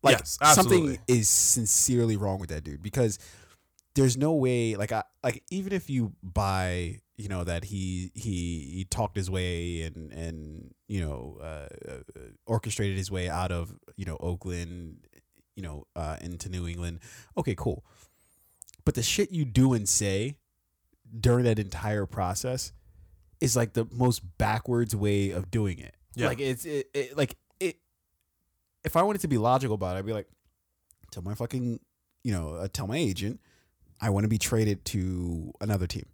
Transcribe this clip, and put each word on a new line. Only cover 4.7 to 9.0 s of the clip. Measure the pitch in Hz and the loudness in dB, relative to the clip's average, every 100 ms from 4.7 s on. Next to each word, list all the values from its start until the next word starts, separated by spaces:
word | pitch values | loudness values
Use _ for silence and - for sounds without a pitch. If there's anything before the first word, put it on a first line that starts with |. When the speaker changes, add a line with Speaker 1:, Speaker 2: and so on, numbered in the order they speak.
| 104 | 0
Speaker 1:
like, | 104 | -2
I, | 113 - _ | -2 -4 _
like, | - 113 - | -4 -4 -6
even | 185 196 | -6 -2
if | 196 - | -4 -2
you | 131 110 - | -2 -2 -4
buy, | 92 90 98 92 92 90 85 - _ - | -4 0 2 2 2 0 -4 -8 _ -12
you | 101 | -8
know, | 92 | -4
that | 87 85 95 | -2 -4 -4
he, | 101 95 92 92 | -6 -4 -4 -6
he, | - 113 90 87 82 69 90 | -8 -6 -4 -4 -6 -8 -8
he | 92 | -6
talked | - | -4